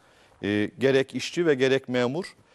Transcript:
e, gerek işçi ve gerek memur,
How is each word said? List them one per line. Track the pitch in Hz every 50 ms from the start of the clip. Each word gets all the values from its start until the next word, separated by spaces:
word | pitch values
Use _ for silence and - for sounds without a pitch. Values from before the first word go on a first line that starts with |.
| _ _ _ _ _ _ _ _ -
e, | 98 104 104 104 95 - -
gerek | 117 131 135 135 131 - -
işçi | 123 - - - 165 175
ve | 160 147
gerek | 127 131 135 131 135 - -
memur, | 127 123 123 120 135 165 196 - - _ _ _ _